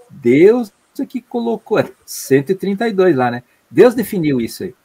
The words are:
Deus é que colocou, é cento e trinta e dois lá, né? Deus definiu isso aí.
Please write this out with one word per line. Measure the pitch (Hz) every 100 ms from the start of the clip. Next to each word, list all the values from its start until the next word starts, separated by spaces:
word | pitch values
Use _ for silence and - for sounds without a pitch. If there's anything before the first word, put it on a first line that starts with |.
| _
Deus | - 120 139 196 247 214 _ _ -
é | -
que | 240
colocou, | _ 240 233 214 - 190
é | - _ -
cento | - - 135 139
e | 190
trinta | 190 196 233
e |
dois | 190 185 131
lá, | 123
né? | 120 _ _ _
Deus | 120 240 233
definiu | 190 190 151 127
isso | 110 -
aí. | 92 -